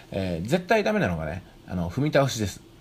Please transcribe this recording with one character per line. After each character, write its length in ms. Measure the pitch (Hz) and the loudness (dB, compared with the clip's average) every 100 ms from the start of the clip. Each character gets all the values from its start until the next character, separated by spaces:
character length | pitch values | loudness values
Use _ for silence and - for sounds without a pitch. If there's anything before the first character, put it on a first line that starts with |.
| - | -8
え 300 | 98 92 82 | -4 -2 -2
ー、 40 | 107 | 0
絶 180 | 180 180 | 0 2
対 160 | 220 | 2
ダ 100 | 208 | 2
メ 80 | 214 | 2
な 80 | 113 | 0
の 80 | 82 | 0
が 100 | 78 | -4
ね、 160 | 90 - - - | -8 -12 -20 -8
あ 60 | |
の、 160 | 90 85 | -4 -2
踏 120 | 107 | 0
み 100 | 151 | 2
倒 160 | 139 139 | 4 2
し 100 | 110 | 0
で 80 | 101 | -4
す。 160 | - - - | -6 -18 -20